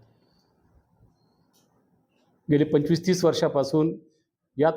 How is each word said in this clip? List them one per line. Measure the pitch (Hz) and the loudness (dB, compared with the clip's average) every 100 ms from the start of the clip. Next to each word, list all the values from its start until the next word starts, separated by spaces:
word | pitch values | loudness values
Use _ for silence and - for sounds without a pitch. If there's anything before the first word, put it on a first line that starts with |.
| _ _ _ _ _ _ _ _ _ _ _ _ _ _ _ _ _ _ _ _ _ _ _ _ - | _ _ _ _ _ _ _ _ _ _ _ _ _ _ _ _ _ _ _ _ _ _ _ _ 0
गेले | 147 | 0
पंचवीस | 151 151 147 165 - | 2 0 0 -2 0
तीस | 180 | 0
वर्षापासून | 175 151 160 143 135 160 156 - - _ _ _ _ - | 0 0 -2 -2 -2 0 -2 -4 -16 _ _ _ _ -2
या | 151 | -2